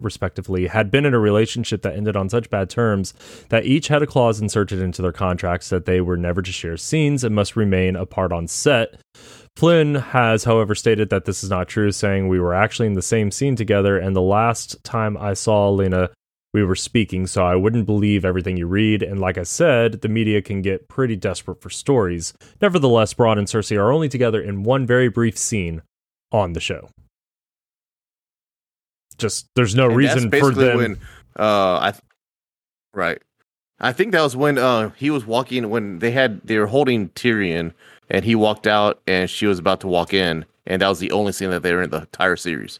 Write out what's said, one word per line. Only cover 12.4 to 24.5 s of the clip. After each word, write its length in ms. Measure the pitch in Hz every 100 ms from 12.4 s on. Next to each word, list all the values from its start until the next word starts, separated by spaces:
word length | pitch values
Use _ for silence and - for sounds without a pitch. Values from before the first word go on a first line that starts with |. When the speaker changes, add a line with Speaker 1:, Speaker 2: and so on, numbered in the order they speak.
Speaker 1:
were 140 | 90
actually 320 | 90 107 - 113
in 80 |
the 80 | 95
same 280 | - 113 104
scene 240 | - 139
together, 440 | 120 104 101 98 95
and 180 | 95 95
the 60 |
last 600 | 92 104 113 113 - -
time 320 | - 117 107 101
I 160 | 104
saw 340 | 95 - 104 101
Lena, 400 | 98 95 92 90 - _ _ _
we 100 | 107
were 100 | 95
speaking, 520 | 95 - 120 101 92 92
so 180 | 101
I 100 | 90
wouldn't 300 | 90 101 117
believe 400 | 107 104 104 101
everything 320 | 92 90 90 90
you 100 | 85
read. 360 | 98 107 107
And 180 | - 98
like 160 | 92 92
I 60 |
said, 580 | 87 - 165 123 117 104
the 80 | 110
media 320 | 110 110 104
can 220 | - 98
get 260 | 95 95 -
pretty 280 | - 127 104
desperate 440 | 104 90 - 87
for 80 | 85
stories. 640 | - - 135 92 85 80 - - -
Nevertheless, 500 | 208 175 135 117 107
Bronn 260 | - 117 107
and 80 | 101
Cersei 300 | 113 - 104
are 140 | 104
only 160 | 156 151
together 320 | 131 120 110
in 220 | 95